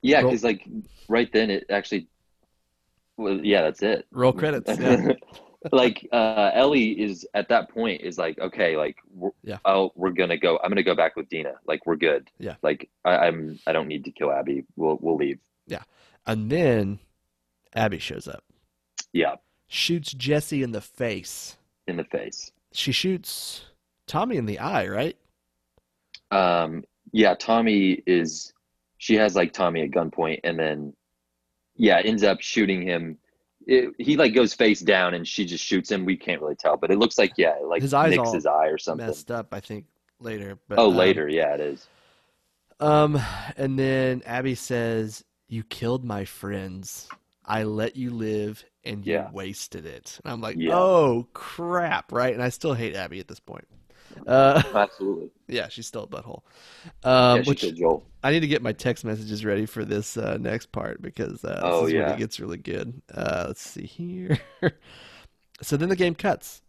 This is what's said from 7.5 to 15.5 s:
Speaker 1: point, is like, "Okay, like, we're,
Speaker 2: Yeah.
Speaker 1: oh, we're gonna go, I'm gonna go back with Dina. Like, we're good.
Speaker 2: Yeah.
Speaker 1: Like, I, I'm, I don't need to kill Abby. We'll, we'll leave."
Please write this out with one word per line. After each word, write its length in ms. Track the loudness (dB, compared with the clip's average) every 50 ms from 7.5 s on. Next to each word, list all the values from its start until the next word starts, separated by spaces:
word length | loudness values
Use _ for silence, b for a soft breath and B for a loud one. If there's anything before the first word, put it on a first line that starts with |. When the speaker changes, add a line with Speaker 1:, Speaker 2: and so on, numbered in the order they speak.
| 2 2 2 0
Speaker 1:
point, 320 | -6 -4 -2 -2 -4 -4
is 160 | -6 -10 -6 -4
like, 200 | -4 -4 -4 -6
"Okay, 380 | -8 -8 -2 0 0 2 2 0
like, 180 | -2 -2 -4 -10 _ _
we're, 220 | _ -8 -8 -8 -8 _ -14
Speaker 2:
Yeah. 140 | -12 -12 -4 _
Speaker 1:
oh, 260 | 2 2 4 2 0 _
we're 160 | -2 -2 -2
gonna 260 | 0 0 0 0 0 0
go, 220 | 2 2 2 2 0
I'm 60 | 0
gonna 140 | 0 2 2
go 120 | 2 2
back 200 | 2 2 0 0
with 120 | -4 -10 _
Dina. 260 | -8 -6 -6 -8 -10 -10 _
Like, 200 | -4 -4 -4 0
we're 100 | -2 -2
good. 340 | 2 2 2 2 0 -2 _ _ _
Speaker 2:
Yeah. 180 | -12 -12 -12 _
Speaker 1:
Like, 280 | -2 -2 -2 -2 -6 _ _ _ _
I, 140 | 2 4 4 4 2
I'm, 320 | 0 -2 -6 -10 -12 -8 _
I 60 | -2 -2
don't 140 | -2 -2 -4
need 180 | -8 -8 -10
to 60 | -12
kill 200 | -8 -4 -2 0
Abby. 340 | 0 -2 -2 -2 -4 -6 -6 _ _
We'll, 220 | -2 0 0 0 0
we'll 140 | 0 -2 0 0
leave." 220 | 0 -2 -4 -8 _ _